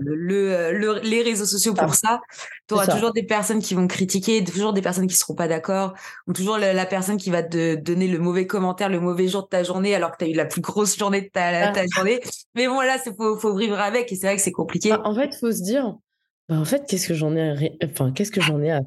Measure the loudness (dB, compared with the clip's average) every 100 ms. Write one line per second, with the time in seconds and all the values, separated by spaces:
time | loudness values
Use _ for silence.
0 | -4 -2 0 0 2 0 0 0 0 -2
1 | 0 0 0 0 -2 0 0 2 2 2
2 | 2 0 -4 -16 -16 -18 -2 2 4 2
3 | 2 0 0 0 2 0 0 2 2 2
4 | 0 0 2 2 2 0 0 0 0 0
5 | 2 0 0 -2 0 0 0 0 -2 -6
6 | -16 -12 -6 -2 0 2 2 2 0 -2
7 | 0 -2 0 0 0 0 0 0 0 0
8 | 2 2 2 0 0 0 -2 0 -2 0
9 | 0 2 0 0 -2 -2 0 0 2 2
10 | 0 -2 -2 0 0 -4 -2 0 0 0
11 | 0 0 -2 -2 0 2 2 2 0 0
12 | 0 0 -4 -14 -8 -2 0 2 2 0
13 | -4 -2 -2 0 0 0 0 0 0 0
14 | -2 -2 0 0 0 -2 -4 0 2 2
15 | 2 0 -2 -2 -2 -2 0 0 -2 -6
16 | _ _ _ _ -2 0 2 0 0 -4
17 | -2 0 0 0 0 0 -2 -2 -6 0
18 | -2 0 -2 0 0 2 0 0